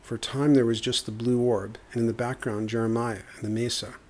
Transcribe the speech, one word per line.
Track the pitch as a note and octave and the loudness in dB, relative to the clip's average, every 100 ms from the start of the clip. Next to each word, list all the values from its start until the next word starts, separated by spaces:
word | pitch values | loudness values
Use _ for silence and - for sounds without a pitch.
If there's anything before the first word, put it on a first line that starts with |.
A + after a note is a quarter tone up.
For | - | -8
a | A#2 | -6
time | - C3+ D3 | -4 2 6
there | C#3 | 6
was | A#2 A2+ | 6 2
just | B2+ A#2 | 0 -2
the | - | -4
blue | A2 A#2 B2 | -2 0 2
orb, | B2 G#2+ G2+ A2+ - | 2 2 -2 -12 -8
and | A#2+ | -2
in | A#2 | 0
the | |
background | A2+ A#2+ B2+ B2 G#2+ G#2+ | 0 -4 -2 -4 -2 -2
Jeremiah | A#2 A2+ A2+ A#2+ G2+ - | 0 0 0 -2 -6 -10
and | - | -8
the | G#2+ | -4
mesa. | A2 A#2+ - F#2+ - | -2 -2 -4 -6 -14